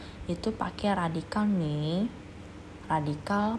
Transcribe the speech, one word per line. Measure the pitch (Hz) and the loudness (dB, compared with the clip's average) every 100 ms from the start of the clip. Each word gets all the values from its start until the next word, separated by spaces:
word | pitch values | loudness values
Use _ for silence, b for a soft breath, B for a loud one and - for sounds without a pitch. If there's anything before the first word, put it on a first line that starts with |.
| B B - | B B -4
itu | 170 220 | -2 -2
pakai | 214 185 - 208 | 0 -2 0 2
radikal | 196 170 160 - 214 208 | 2 2 0 0 2 4
ni, | 190 151 147 151 175 233 - - - - - - - - | 4 2 2 2 2 0 -2 -14 -14 -14 -16 -16 -12 -2
radikal | 160 151 147 - 202 208 | 0 2 -2 0 2 2